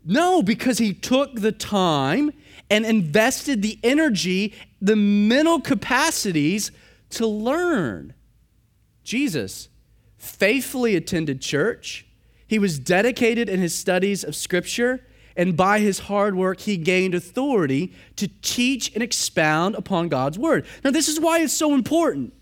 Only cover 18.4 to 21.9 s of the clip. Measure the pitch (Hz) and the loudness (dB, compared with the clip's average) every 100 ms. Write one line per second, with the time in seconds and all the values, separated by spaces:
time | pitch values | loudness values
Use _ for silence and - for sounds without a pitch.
18.4 | - - 247 269 - 214 240 - - - | -6 0 0 0 -4 -6 -4 -4 -4 0
19.4 | 156 156 180 214 - 185 170 139 135 170 | 2 2 0 -4 -4 -2 0 -2 -2 -2
20.4 | 320 202 - - 277 285 311 311 320 330 | 0 0 -2 -4 0 0 0 0 2 2
21.4 | 311 - 311 285 208 | 0 0 2 2 2